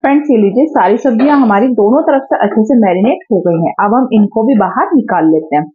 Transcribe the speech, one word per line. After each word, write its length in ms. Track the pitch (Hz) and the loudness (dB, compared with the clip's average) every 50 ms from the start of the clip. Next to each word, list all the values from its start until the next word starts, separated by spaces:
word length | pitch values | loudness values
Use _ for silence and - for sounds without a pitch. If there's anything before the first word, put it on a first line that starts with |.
| - | 0
Friends, 260 | 269 277 294 294 294 | 2 0 0 0 0
ये 60 | 269 220 | 0 2
लीजिए, 260 | 208 196 185 240 285 311 | 2 2 2 0 -2 0
सारी 300 | - 277 185 185 208 240 | 0 0 0 0 0 0
सब्जियां 400 | - 277 233 220 254 285 294 285 | 0 -2 0 0 0 2 2 2
हमारी 280 | 269 220 202 202 233 269 247 214 | 2 2 2 0 0 0 0 0
दोनों 240 | 202 202 247 294 320 | 2 2 2 0 0
तरफ 240 | 330 285 269 269 - | 0 0 -2 -2 -2
से 80 | - - - | -4 -2 -2
अच्छे 200 | 202 - 226 214 | -2 0 0 0
से 100 | 214 277 240 | 2 2 2
marinate 440 | 214 190 175 180 196 240 285 - - _ | 2 2 2 2 0 0 0 -2 -4 _
हो 80 | 226 185 180 180 | -4 -2 0 0
गई 180 | 170 165 170 | -2 0 -2
हैं। 80 | 160 - - 196 | -4 -2 -2 -2
अब 100 | 208 214 | 0 0
हम 120 | 247 262 247 233 | 0 0 0 2
इनको 300 | 214 208 196 - 226 220 233 | 0 0 0 0 -2 -2 0
भी 80 | 277 208 | 0 0
बाहर 360 | 196 175 - 254 330 392 381 | 0 -2 -2 -4 -4 0 0
निकाल 360 | 269 - - 190 175 160 160 | -2 -2 0 -2 0 0 0
लेते 240 | 160 156 156 - - | 0 0 -2 -2 -4
हैं। 100 | 147 156 151 _ | -4 -4 -4 _